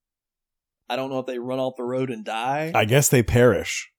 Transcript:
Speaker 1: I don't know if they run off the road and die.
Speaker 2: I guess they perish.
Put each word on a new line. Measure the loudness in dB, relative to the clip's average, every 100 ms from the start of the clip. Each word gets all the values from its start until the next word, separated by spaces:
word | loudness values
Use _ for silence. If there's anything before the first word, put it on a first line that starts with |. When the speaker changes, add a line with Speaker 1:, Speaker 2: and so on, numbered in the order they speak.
| _ _ _ _ _ _ _ _ -8
Speaker 1:
I |
don't | -6 -6
know | -6
if | -6
they | -6
run | -6 -4
off | -4 -6
the |
road | -6 -4 -4
and | -6
die. | -8 -6 -4 -4 -2
Speaker 2:
I | 0
guess | 2 4 4
they | 2
perish. | 4 6 6 4 -2 -8 -10